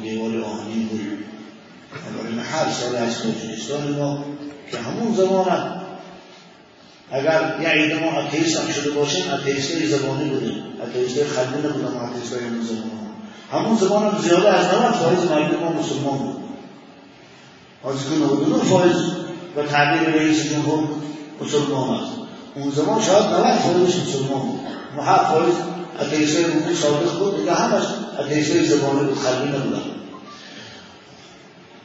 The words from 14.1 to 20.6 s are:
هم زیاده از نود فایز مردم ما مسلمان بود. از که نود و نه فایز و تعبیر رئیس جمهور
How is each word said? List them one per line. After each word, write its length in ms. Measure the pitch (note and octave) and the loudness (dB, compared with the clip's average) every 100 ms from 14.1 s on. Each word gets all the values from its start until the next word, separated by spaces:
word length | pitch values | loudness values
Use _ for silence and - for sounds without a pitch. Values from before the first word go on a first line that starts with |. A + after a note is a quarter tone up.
هم 100 | - | 2
زیاده 280 | E3+ F3 G#3 | 4 6 6
از 160 | F3+ F3 | 6 4
نود 300 | G#3 A#3 - | 4 4 4
فایز 360 | - F3 E3 | 4 4 4
مردم 280 | D3+ D3+ D3+ | 2 2 0
ما 120 | E3 | 0
مسلمان 460 | D#3 D3 C3+ C#3 C3 | -2 -2 -2 -2 -2
بود. 200 | C3+ - - - - - - - - - - - - - - - | -4 -6 -10 -12 -16 -20 -20 -20 -20 -20 -20 -20 -20 -20 -20 -12
از 120 | C3 C3+ | -6 -4
که 120 | - D#3 | -2 2
نود 340 | C#3 C#3 D3+ | 2 4 4
و 80 | - | 4
نه 60 | |
فایز 340 | - F3+ F3+ E3 E3 - - - - D3 | 4 6 6 4 0 -4 -6 -10 -8 -4
و 60 | |
تعبیر 460 | D3 D3 D3 E3 D#3+ | 0 2 4 4 4
رئیس 340 | D#3 D#3 D3+ | 4 4 2
جمهور 400 | C#3 C#3 | 0 0